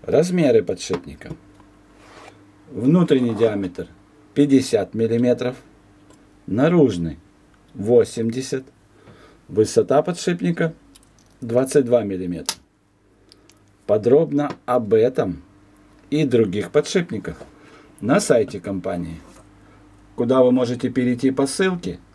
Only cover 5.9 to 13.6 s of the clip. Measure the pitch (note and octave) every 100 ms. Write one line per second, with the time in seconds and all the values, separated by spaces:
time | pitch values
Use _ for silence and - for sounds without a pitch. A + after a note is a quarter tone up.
5.9 | _ _ _ _ _ - G2+ D3+ F3 C3
6.9 | F2 E2 - _ _ _ _ _ - G2+
7.9 | A#2+ G#2+ - A2+ A#2 C3 C3+ C3 _ _
8.9 | _ - - - _ - F2+ A2 - -
9.9 | C3+ D3+ F3 - F3 F3 E3 E3 - _
10.9 | - _ _ _ _ A#2 A#2 C3+ D3+ A#2+
11.9 | A#2+ G2+ F#2 F2+ E2 - - _ _ _
12.9 | _ _ _ _ _ _ _